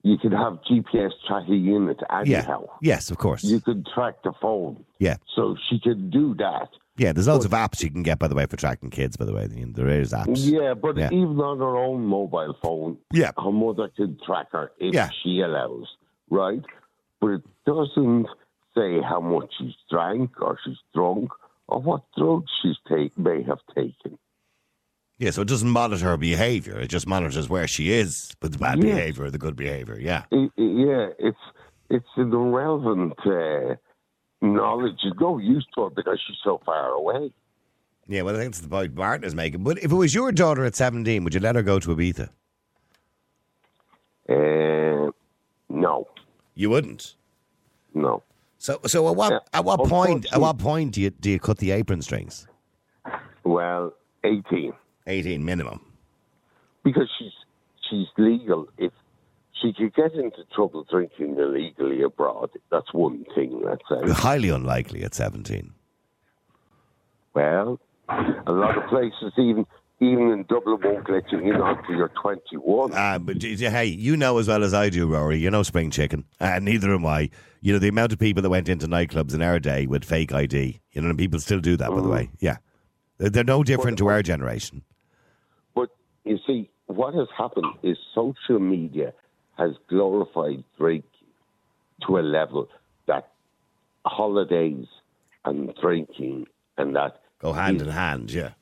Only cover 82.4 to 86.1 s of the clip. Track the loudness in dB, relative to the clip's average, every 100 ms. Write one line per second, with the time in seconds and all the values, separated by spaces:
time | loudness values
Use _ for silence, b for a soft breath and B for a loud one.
82.4 | -4 -4 _ _ _ _ _ _ 2 2
83.4 | 4 4 4 2 2 2 4 4 2 -2
84.4 | -2 -6 -8 -14 -20 _ _ _ _ _
85.4 | _ _ _ -4 -4 _ _